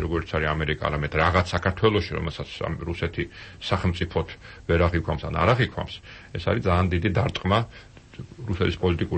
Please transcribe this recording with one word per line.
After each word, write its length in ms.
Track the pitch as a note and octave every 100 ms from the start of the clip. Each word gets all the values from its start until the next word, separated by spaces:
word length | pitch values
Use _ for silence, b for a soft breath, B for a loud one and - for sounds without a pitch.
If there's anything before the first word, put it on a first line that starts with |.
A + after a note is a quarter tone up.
| E2
როგორც 200 | E2 D#2 D#2
არის 100 | D#2 D#2
ამერიკა, 280 | D2+ D2+ C#2+
არამედ 240 | D2+ D2 D2+
რაღაც 260 | D#2+ F2+ F2+
საქართველოში, 600 | F2 F#2+ F2 A2 G#2 - D#2+
რომელსაც 340 | D#2+ - - -
ამ 100 | - D#2+ F2
რუსეთი 360 | E2+ D#2+ - F2 B B B
სახელმწიფოდ 680 | - F#2+ F#2 E2+ - E2+ - - B B -
ვერ 120 | E2+ F2
აღიქვამს 380 | E2+ D#2+ D2+ D#2
ან 100 | D#2+
არ 80 | F2+ B2
აღიქვამს, 380 | G#2+ - - - B B B F2+
ეს 60 | F#2+
არის 160 | G2
ძალიან 260 | F#2+ F2 F#2
დიდი 160 | F2 G2+
დარტყმა 500 | E2+ - - F#2 G#2+ A#2 B B - - - - - G#2+
რუსეთის 320 | F2+ F#2 F2
პოლიტიკურ 400 | F#2 E2+ -